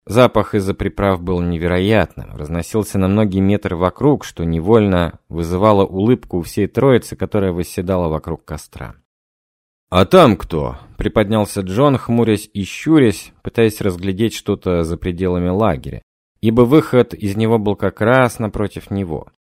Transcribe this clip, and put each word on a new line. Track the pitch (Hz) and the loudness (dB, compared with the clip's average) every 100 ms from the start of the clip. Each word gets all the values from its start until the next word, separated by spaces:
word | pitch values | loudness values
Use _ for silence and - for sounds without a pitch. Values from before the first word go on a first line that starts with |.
| - | -2
Запах | 107 120 110 98 107 | 4 4 4 0 -2
из-за | 95 | -2
приправ | 95 98 - 98 92 | -4 -6 -2 0 0
был | 87 90 | -2 -2
невероятным, | 87 85 87 90 95 110 85 - - - | -2 -2 0 0 2 0 0 -4 -14 -12
разносился | 76 85 85 110 98 101 | -8 -6 -4 -4 -2 -2
на | 95 | 0
многие | 101 107 95 | 2 0 0
метры | 95 101 95 85 | 0 0 -2 -2
вокруг, | 90 - 147 143 - | -2 0 2 0 -2
что | - | -8
невольно | 85 82 82 113 104 90 82 - - | -4 -2 2 4 4 2 0 -6 -12
вызывало | 82 82 90 107 101 98 | -8 -4 0 4 4 2
улыбку | 95 107 127 - 92 | 0 0 0 -2 -6
у | |
всей | 80 - 98 | -4 -2 -2
троицы, | - 135 123 - - | 2 2 2 0 -8
которая | 95 107 98 | -4 -2 -2
восседала | 87 87 - 90 92 85 | -2 -6 -6 -2 0 0
вокруг | 78 87 78 | -4 -6 -10
костра. | - 76 - - 62 - _ _ _ _ _ _ _ _ - | -10 -14 -14 -16 -16 -18 _ _ _ _ _ _ _ _ -2
«А | 90 95 | 0 4
там | 185 151 98 | 6 6 4
кто?» | - 80 65 65 - - | -2 -4 -4 -8 -14 -6
приподнялся | - 113 101 110 104 101 | -2 0 0 0 -2 -4
Джон, | 92 98 143 127 | -4 2 2 2
хмурясь | - 120 113 104 - | 0 0 2 0 -2
и | 104 | -10
щурясь, | 95 - 151 156 123 98 - _ | -10 -6 2 4 4 2 -6 _
пытаясь | - - 113 107 | -8 0 0 0
разглядеть | 104 87 95 95 113 | -4 -4 -4 -2 -2
что-то | - - 98 95 87 82 | -4 -4 -4 -2 -2 -2
за | 82 | -4
пределами | 92 87 92 90 90 | -6 -4 -2 -2 -2
лагеря, | 92 107 87 71 60 - _ _ _ | 0 0 -2 -6 -14 -16 _ _ _
ибо | 110 113 | 0 4
выход | 120 151 151 127 113 | 4 4 4 2 0
из | 82 101 101 | -2 -6 -2
него | 110 117 | 0 0
был | 104 98 | 0 -2
как | 98 - | -4 -2
раз | 110 131 120 - | 0 2 2 -2
напротив | 107 110 101 - - | -6 -4 -6 -8 -8
него. | 98 90 76 - _ | -6 -6 -8 -12 _